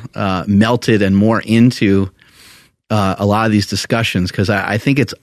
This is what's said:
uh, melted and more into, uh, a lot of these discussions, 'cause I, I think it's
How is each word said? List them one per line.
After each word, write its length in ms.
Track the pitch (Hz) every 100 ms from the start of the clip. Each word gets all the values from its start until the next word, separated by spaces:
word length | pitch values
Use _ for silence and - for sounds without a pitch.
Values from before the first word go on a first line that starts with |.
| 107 -
uh, 300 | 101 92 85
melted 540 | 98 110 120 - 110
and 160 | 98 98
more 240 | 107 110
into, 680 | - 113 120 - 107 98 98 - _ _ - - _ _ _
uh, 260 | 107 95 -
a 60 | 101
lot 200 | 104 110
of 80 |
these 140 | 107 101
discussions, 640 | 98 - 117 113 101 90
'cause 160 | - 98
I, 240 | 98 95
I 40 | 104
think 220 | 143 139
it's 140 | 113 -